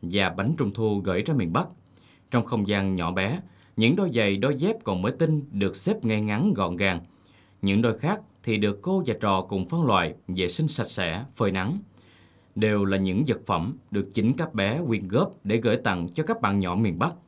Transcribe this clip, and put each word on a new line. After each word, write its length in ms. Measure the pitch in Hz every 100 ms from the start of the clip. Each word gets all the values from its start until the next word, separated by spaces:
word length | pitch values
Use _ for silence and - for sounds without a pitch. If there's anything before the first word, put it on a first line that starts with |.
và 280 | 87 98 92
bánh 260 | 90 101 160
trung 140 | 113
thu 280 | 101 110 101
gửi 180 | 95 90
ra 120 | 113
miền 200 | 147 87
Bắc. 140 | 98 - - _ - - - _
Trong 140 | 123 110
không 220 | 117 98
gian 280 | 101 98 92
nhỏ 160 | 85
bé, 280 | 92 95 170 - - _ -
những 180 | 113 185
đôi 160 | 185
giày, 240 | 117 104 98
đôi 180 | 131 139
dép 280 | 180 220
còn 180 | - 92
mới 100 | 101
tinh 300 | - 160 156 139
được 240 | 101 98 -
xếp 300 | - 147 117
ngay 160 | 107
ngắn, 320 | 107 104 196
gọn 240 | 135 90 87
gàng. 220 | 98 85 87 _ _ - _ _
Những 200 | 98 101
đôi 180 | 117 110
khác 200 | 151 208 - _
thì 140 | - 107
được 220 | 104 101
cô 220 | 175 190 131
và 80 | 107
trò 200 | 107 95
cùng 260 | 90 98 92
phân 180 | 165 147
loại, 280 | 98 82 - -
vệ 200 | 92 90
sinh 200 | - 156
sạch 200 | - 113
sẽ, 360 | - 87 85 135 -
phơi 160 | 107
nắng. 260 | 95 95 190 - - - - - _ _ -
Đều 300 | 107 104 98
là 120 | 95
những 260 | 95 92 147
vật 120 | 107 -
phẩm 320 | 90 92 - -
được 180 | 101 98
chính 200 | - 107 -
các 160 | 160
bé 260 | 104 98 135 160
quyên 200 | 107 92
góp 240 | 110 190 -
để 140 | 101 113
gửi 200 | 113 117
tặng 320 | 113 90 85 -
cho 80 |
các 180 | 160 226
bạn 180 | 101 101
nhỏ 160 | 92 90
miền 240 | 110 82
Bắc. 140 | 151 -